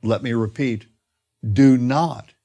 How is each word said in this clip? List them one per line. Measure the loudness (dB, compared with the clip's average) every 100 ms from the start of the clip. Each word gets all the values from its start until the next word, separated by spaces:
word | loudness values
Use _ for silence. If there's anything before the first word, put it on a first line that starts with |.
let | -2 -4
me | -4
repeat, | -4 -4 -4 -6 -6 -12 _ _ _ _ _ -6
do | 4 6 6
not | 2 -2 -2 -6 -16 _